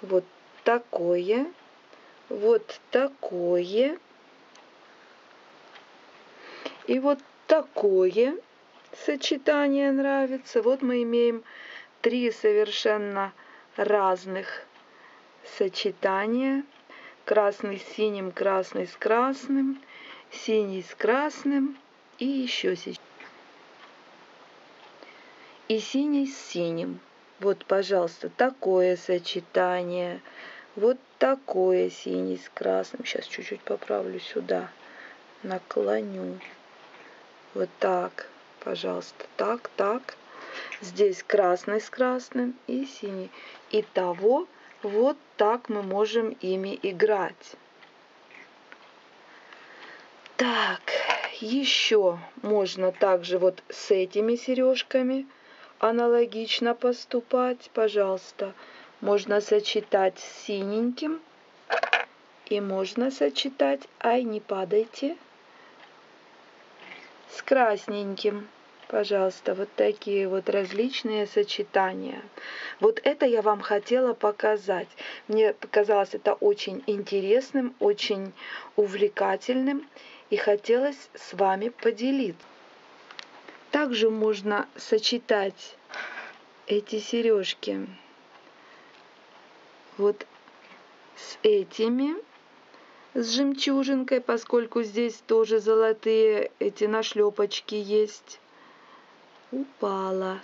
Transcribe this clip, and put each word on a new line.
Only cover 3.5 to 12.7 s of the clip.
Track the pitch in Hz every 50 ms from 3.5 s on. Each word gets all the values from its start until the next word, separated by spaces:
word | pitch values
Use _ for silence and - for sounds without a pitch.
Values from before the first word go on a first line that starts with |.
| 175 175 180 180 196 214 247 277 320 370 - _ - - - - - - - - - - - - - - - - - - - - - - - - - - - - - - - - - - - - - - - - - - - - - - - - - - - - - - -
и | - 240 262
вот | 262 285 285 277 - - - - - -
такое | 311 311 285 - - - 220 202 190 185 185 185 180 208 240 262 311 381 - _ _ _ _ _ _ - - - - - -
сочетание | - 294 277 - - 320 277 277 - 302 294 285 285 277 277 277 277
нравится. | 269 269 277 277 277 277 269 262 262 262 262 - - 240
Вот | 214 226 262 269 269
мы | 247 247 247
имеем | 240 233 233 240 240 240 233 226 226 - - - - - - - - - _ _ -
три | 233 240 247 247 240
совершенно | 220 - - 214 208 208 214 208